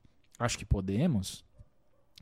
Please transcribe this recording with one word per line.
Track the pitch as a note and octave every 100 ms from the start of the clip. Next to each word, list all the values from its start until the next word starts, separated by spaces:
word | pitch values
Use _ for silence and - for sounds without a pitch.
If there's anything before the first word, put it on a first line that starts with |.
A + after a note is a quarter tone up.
| - - _ -
acho | A#2+ -
que |
podemos, | A2 G2+ F#2+ G2+ F3+ A2 - - - - - _ _ _ _ -